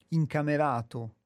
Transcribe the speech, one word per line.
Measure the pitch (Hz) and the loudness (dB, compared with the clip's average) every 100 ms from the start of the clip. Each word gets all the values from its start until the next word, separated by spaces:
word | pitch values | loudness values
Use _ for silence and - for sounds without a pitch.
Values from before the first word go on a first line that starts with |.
| _ | _
incamerato | 165 147 156 147 147 151 120 117 123 113 - | 0 0 0 2 2 2 0 -4 -8 -10 -12